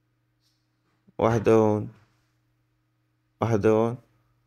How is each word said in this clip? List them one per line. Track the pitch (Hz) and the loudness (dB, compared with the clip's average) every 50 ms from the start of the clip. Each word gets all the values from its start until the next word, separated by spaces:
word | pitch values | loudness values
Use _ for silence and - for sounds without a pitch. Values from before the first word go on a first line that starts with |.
| _ _ _ _ _ _ _ _ _ _ _ _ _ _ _ _ _ _ _ _ _ _ _ - | _ _ _ _ _ _ _ _ _ _ _ _ _ _ _ _ _ _ _ _ _ _ _ -4
واحدة | - 110 117 117 - 120 | -2 0 0 0 2 2
هون. | 113 113 110 107 107 107 107 120 - _ _ _ _ _ _ _ _ _ _ _ _ _ _ _ _ _ _ _ _ _ _ _ _ _ _ _ _ - | 2 4 2 2 0 -2 -6 -10 -16 _ _ _ _ _ _ _ _ _ _ _ _ _ _ _ _ _ _ _ _ _ _ _ _ _ _ _ _ -6
واحدة | 107 110 117 107 98 110 | -4 -2 -2 0 0 0
هون. | 110 107 113 117 120 120 - _ _ _ _ _ _ _ _ | 2 2 0 -2 -6 -10 -14 _ _ _ _ _ _ _ _